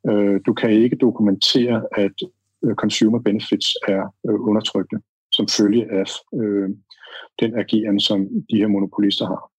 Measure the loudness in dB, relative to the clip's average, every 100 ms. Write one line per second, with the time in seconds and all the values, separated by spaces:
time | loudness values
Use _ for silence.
0 | 0 2 2 2 0 0 2 4 4 4
1 | 0 2 0 2 2 2 2 0 -2 -2
2 | -2 -2 -14 _ _ _ -4 0 -2 2
3 | 2 2 0 -2 -2 -2 -2 -4 -2 -2
4 | -4 _ -4 -2 0 0 0 -4 -4 -8
5 | _ _ _ 0 0 2 4 2 0 -4
6 | -4 -8 _ -4 -2 -2 -2 -6 _ -20
7 | -20 -20 -16 -4 -2 -2 0 0 2 0
8 | 0 0 -2 -4 -2 0 2 0 -2 0
9 | 0 0 -6 -6 -10